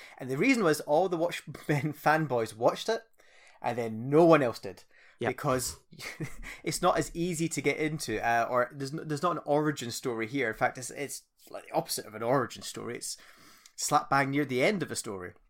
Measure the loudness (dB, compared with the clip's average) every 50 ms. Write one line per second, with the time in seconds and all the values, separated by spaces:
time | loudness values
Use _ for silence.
0 | -20 -20 -16 -12 -8 -4 -2 2 4 4 4 4 4 4 2 2 2 2 4 4
1 | 4 2 2 0 0 -2 -2 -6 -10 -12 -14 -6 -2 0 0 0 0 -2 -4 0
2 | 2 2 4 4 2 0 0 0 0 -2 -2 2 2 2 2 2 0 -2 -2 -4
3 | -6 _ _ _ _ _ -20 -20 -20 -20 -14 _ -4 -4 -2 -2 -4 -4 -4 -6
4 | -2 4 6 8 10 10 8 8 6 2 -2 -4 -10 -12 -12 -14 -18 _ _ -20
5 | -20 -20 -10 -4 -4 -4 -2 -2 0 0 0 0 -2 -4 -8 -10 _ _ -18 -14
6 | -14 -12 -10 -10 -10 -10 -10 -10 -12 -12 -14 -8 -6 -4 -2 2 2 4 4 2
7 | 0 -2 -2 -4 -2 -2 -2 -2 -2 -2 -2 0 0 0 0 0 0 -2 -2 -4
8 | -4 -4 -2 0 0 2 2 2 2 2 2 2 2 0 -2 -8 -8 -8 -8 -8
9 | -6 -6 -4 -2 0 0 0 -2 0 2 2 2 2 2 0 -2 -4 -8 -6 -4
10 | -4 -4 -2 -2 -4 -2 -2 -2 -2 -2 0 0 -2 -2 -2 -4 -12 -10 -8 -8
11 | -8 -8 -10 -12 -16 _ _ _ -20 -16 -16 -16 -10 -4 -4 -4 -2 -2 -4 -6
12 | -6 -8 -8 -4 0 2 2 2 2 -2 -6 -10 -12 -12 -10 -8 -8 -8 -8 -8
13 | -8 -10 -12 -12 -16 -20 -20 -20 -20 -20 -20 -20 -20 -18 _ -8 -2 0 2 0
14 | 2 2 2 2 2 2 0 0 0 0 0 2 2 2 2 0 -2 -4 -6 -6
15 | -6 -6 -8 -8 -10 -10 -12 -16 _ _